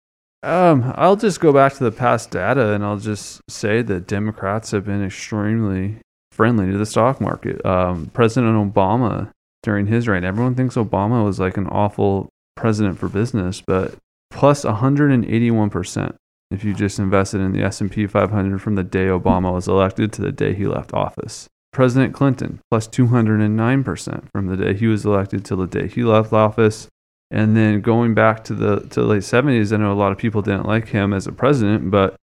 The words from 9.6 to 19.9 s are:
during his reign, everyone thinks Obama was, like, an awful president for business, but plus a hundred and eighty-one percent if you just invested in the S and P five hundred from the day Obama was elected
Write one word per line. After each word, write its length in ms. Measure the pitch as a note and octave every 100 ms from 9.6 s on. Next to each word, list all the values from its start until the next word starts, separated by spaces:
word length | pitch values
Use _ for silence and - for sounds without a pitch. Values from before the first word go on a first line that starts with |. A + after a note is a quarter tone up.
during 240 | - G2+ G2+
his 200 | A#2 A#2
reign, 160 | F#2+
everyone 300 | F2+ G#2 B2
thinks 220 | B2 B2+ B2+
Obama 500 | G#2 F#2+ G#2 B2 G#2
was, 140 | F#2
like, 180 | F#2 F#2
an 80 | F#2
awful 640 | G2+ G#2 - G2+ G2 - _ _ -
president 440 | A#2 G#2 G#2 F2
for 100 | F#2
business, 540 | F#2+ A#2+ A2 F2+ F#2 -
but 300 | F#2 F#2+ - _ _ _
plus 360 | - C#3+ C#3 A#2+
a 100 | G#2+
hundred 360 | C3 C#3+ D3
and 140 | B2+ -
eighty-one 460 | A#2 A#2 A2+ G#2
percent 440 | F#2 F2+ A2 F2+ - _ _ -
if 140 | G2
you 100 | G#2
just 240 | G2 G2+ -
invested 420 | G2 G2 F#2+ G#2
in 100 | F#2+
the 80 | G2+
S 180 | G2 -
and 120 | G2+
P 140 | - G2+
five 240 | G#2 G2
hundred 300 | G#2 G2 G2
from 140 | - G2+
the 80 |
day 240 | F2+ F#2+ F#2+
Obama 460 | F2+ F#2 F#2 F#2
was 140 | F2+ F#2
elected 440 | F#2+ F#2+